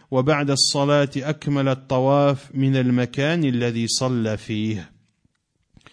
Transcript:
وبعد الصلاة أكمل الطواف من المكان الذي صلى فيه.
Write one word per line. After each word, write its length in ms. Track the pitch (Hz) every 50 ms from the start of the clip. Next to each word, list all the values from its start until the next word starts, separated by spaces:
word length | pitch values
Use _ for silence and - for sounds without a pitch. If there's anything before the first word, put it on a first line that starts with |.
| _ _
وبعد 400 | 131 127 131 147 156 143 147 143
الصلاة 600 | 139 131 - - - 143 139 143 147 147 143 139 -
أكمل 520 | 139 131 151 147 151 - 151 143 139 135 135
الطواف 840 | 127 131 135 - 135 131 131 135 143 143 143 143 139 135 - - -
من 220 | 135 135 135 135
المكان 680 | 131 127 123 123 123 123 120 - 139 139 151 170 175 156
الذي 440 | 135 123 123 120 120 113 117 113 107
صلى 480 | - - 131 127 127 117 110 110 107
فيه. 540 | 104 - - 110 107 107 110 107 92 80 - _ _ _ _ _ _ _ _ _ _ _ _ _ _ _ _ _ _ _ -